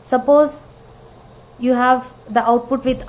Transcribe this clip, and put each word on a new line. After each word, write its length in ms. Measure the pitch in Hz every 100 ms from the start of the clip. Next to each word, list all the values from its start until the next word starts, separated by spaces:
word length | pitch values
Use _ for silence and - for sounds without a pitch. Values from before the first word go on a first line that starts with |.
suppose 600 | - 247 233 294 302 - - - - - - - - - - -
you 140 | 247
have 380 | 240 254 254 - - -
the 160 | 220
output 400 | 226 240 240 262
with 200 | 254 254